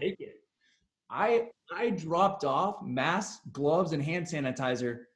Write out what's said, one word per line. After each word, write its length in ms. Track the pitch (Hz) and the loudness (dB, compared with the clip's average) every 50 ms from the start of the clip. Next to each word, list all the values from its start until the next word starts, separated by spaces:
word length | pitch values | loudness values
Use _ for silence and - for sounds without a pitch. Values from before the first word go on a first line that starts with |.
take 200 | 143 190 190 - | -2 -4 -2 -4
it." 240 | - - - - _ _ _ _ _ _ _ _ _ _ _ _ _ - | -8 -14 -14 -18 _ _ _ _ _ _ _ _ _ _ _ _ _ -8
I, 380 | 113 131 202 220 233 233 233 - - _ _ - 165 | -2 0 2 4 4 2 2 -2 -8 _ _ -12 -6
I 160 | 185 240 233 | -2 -2 0
dropped 540 | 196 165 160 156 165 175 196 196 196 - 151 | 0 -2 -2 0 2 4 4 4 2 0 0
off 380 | 139 135 147 180 202 - - - | 0 2 2 2 0 -2 -4 -6
masks, 560 | 127 123 131 131 156 175 202 202 - - - - 123 | -4 -2 0 2 2 2 0 -2 -4 -8 -14 -16 -12
gloves, 420 | - 135 143 147 156 180 190 160 160 | -6 0 2 4 4 4 4 2 0
and 100 | 147 139 | 0 0
hand 240 | 151 165 180 165 | 0 -2 -2 -4
sanitizer 800 | - 170 151 139 131 123 - 135 127 127 117 123 120 120 120 - - _ | -4 -2 -2 -2 -2 -2 0 0 0 0 0 0 -2 -2 -4 -8 -16 _